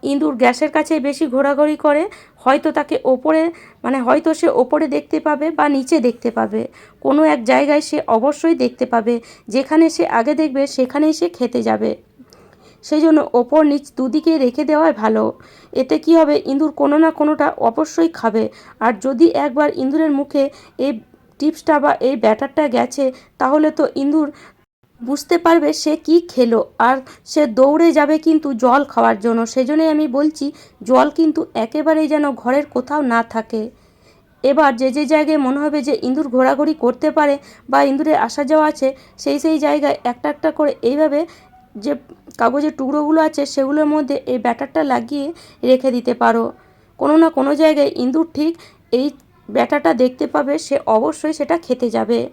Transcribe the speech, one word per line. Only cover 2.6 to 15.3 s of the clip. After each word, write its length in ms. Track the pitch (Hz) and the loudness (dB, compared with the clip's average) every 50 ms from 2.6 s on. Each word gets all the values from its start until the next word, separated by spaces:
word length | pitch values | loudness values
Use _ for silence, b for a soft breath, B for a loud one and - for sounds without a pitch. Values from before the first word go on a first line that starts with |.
| - 311 294 | 2 0 -2
তাকে 240 | 311 294 294 320 - - | -2 -4 -2 -4 -4 0
ওপরে, 380 | - 262 254 254 311 311 320 320 339 339 B B B B B - | 0 -2 0 0 0 0 0 0 -2 -4 B B B B B -6
মানে, 160 | 240 262 269 | -4 -4 -2
হয়তো 300 | 247 233 262 294 311 330 320 | 0 0 0 2 2 0 -2
সে 140 | 311 - 339 - - 247 | 0 0 0 2 2 0
ওপরে 240 | 254 302 302 320 285 | 0 0 -2 -2 -2
দেখতে 300 | 262 294 294 - - 311 | -2 -4 -4 -4 -6 -4
পাবে 260 | 311 311 302 262 302 320 | -2 -2 -2 -2 -2 -4
বা 160 | 320 294 294 294 | -2 0 0 0
নিচে 280 | 285 269 254 262 - 320 | 0 -2 -2 0 0 0
দেখতে 280 | 226 247 226 - - 240 | 2 0 -2 -2 -6 -6
পাবে, 320 | 220 226 226 214 202 220 233 - b b b b b b - | -4 -2 -4 -4 -4 -6 -8 -8 b b b b b b -2
কোনো 180 | - 269 294 311 | 0 2 4 4
এক 160 | 311 302 262 226 | 2 2 0 0
জায়গায় 380 | 208 262 - 285 285 294 294 302 | 0 2 2 2 2 0 0 0
সে 160 | - - 294 - - | -2 -6 -6 -2 0
অবশ্যই 480 | - 226 220 277 294 - - 330 330 | 0 2 2 0 -2 0 0 0 0
দেখতে 280 | 262 254 240 247 - 247 | 0 0 -4 -2 -4 -6
পাবে, 280 | 247 240 233 214 220 240 233 226 B B B B - | -2 -2 -2 0 -2 -4 -4 -6 B B B B -4
যেখানে 380 | 196 254 269 - 311 311 330 320 | -4 -4 -2 0 2 2 2 2
সে 140 | 320 - 339 - | 2 -2 -4 0
আগে 220 | - 233 233 262 302 | 0 0 0 0 0
দেখবে 280 | 254 311 311 254 269 277 | 0 -2 -2 0 -2 -4
সেখানেই 480 | 277 - - 254 254 - 285 302 311 311 | -4 0 -2 -2 -2 0 0 0 0 0
সে 120 | 311 349 349 | 0 -2 -6
খেতে 320 | 339 - 247 240 247 247 226 | -4 -4 -6 -4 -4 -4 -2
যাবে। 280 | 226 220 214 214 220 - - _ _ _ _ - b b b b b b b b b b b b | -2 -2 -2 -2 -4 -6 -6 _ _ _ _ -20 b b b b b b b b b b b b
সেই 160 | - 302 302 | -2 0 2
জন্য 180 | 311 320 311 311 - - - | 4 4 4 4 2 2 0
ওপর 260 | 240 240 240 - 311 311 | 0 0 2 4 4 4
নিচ 200 | 302 285 294 285 - _ | 4 2 0 -4 -8 _
দুদিকেই 420 | - 262 262 220 302 311 330 320 320 | -6 -4 -2 -2 -2 0 0 0 2
রেখে 240 | 269 247 240 - 302 | 2 0 0 -2 -2
দেওয়াই 280 | 262 302 294 320 330 294 | 0 2 2 2 2 0
ভালো। 320 | 208 214 220 220 214 220 220 | 0 0 0 0 0 0 -2